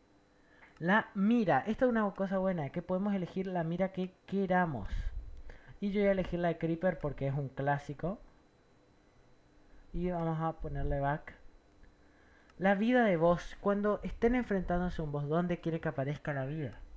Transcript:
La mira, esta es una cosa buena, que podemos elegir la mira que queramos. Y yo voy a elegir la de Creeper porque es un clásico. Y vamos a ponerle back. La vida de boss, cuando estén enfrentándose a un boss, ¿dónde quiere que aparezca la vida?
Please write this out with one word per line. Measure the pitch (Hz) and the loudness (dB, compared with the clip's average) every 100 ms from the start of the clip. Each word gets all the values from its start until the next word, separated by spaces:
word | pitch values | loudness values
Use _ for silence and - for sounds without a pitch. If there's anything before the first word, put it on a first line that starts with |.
| _ _ _ _ _ - - - | _ _ _ _ _ -20 -20 -4
La | 165 214 - 196 | 2 2 2 0
mira, | 202 240 185 135 - | 2 4 4 2 2
esta | 220 254 | 2 2
es | |
una | 226 202 | 4 0
cosa | 190 190 190 | -2 -2 0
buena, | 190 175 139 | 0 0 -4
que | 175 | -6
podemos | - 185 208 202 | -4 -2 0 -2
elegir | 170 185 190 | -2 -4 -2
la | 180 | -2
mira | 160 175 190 | -2 0 -2
que | 180 185 - - | -2 -6 -8 -6
queramos. | 196 190 180 175 120 92 - - - - - - - - - | -2 2 2 2 -2 -4 -2 -2 -6 -10 -12 -14 -14 -18 -6
Y | 202 | -2
yo | 202 | 2
voy | 202 | 2
a | |
elegir | 190 175 175 | 2 0 0
la | 175 | 0
de | 165 | 0
Creeper | 165 165 185 175 | -2 0 0 0
porque | 151 - 139 | -2 -2 -2
es | |
un | 139 135 | -2 -4
clásico. | - 139 143 - 139 160 220 - - _ _ _ _ _ _ _ _ - - - - - - - | -2 0 0 -2 -6 -6 -6 -10 -20 _ _ _ _ _ _ _ _ -20 -20 -20 -20 -20 -20 -8
Y | 170 180 | -2 0
vamos | 175 165 160 | 0 0 0
a | 160 | -2
ponerle | 160 156 139 143 143 | -4 -6 -2 0 0
back. | 139 151 - - - - - - - - - _ - - - - | 0 -2 -6 -20 -20 -20 -20 -20 -20 -20 -20 _ -20 -20 -20 0
La | 185 196 | 2 4
vida | 226 254 | 4 4
de | 226 170 | 4 4
boss, | 170 170 - - | 4 2 -2 -4
cuando | 202 202 208 202 | 0 2 2 0
estén | 190 - 233 247 | -4 0 2 2
enfrentándose | 240 196 175 175 180 165 | 2 0 0 0 0 -2
a | 156 | -4
un | |
boss, | 143 147 | -4 0
¿dónde | 160 175 170 | 0 0 -2
quiere | 170 160 | -2 -2
que | 160 | -2
aparezca | 151 135 147 - | -2 -2 -4 -4
la | 139 131 | -4 -4
vida? | 156 131 - - | -4 -6 -10 -14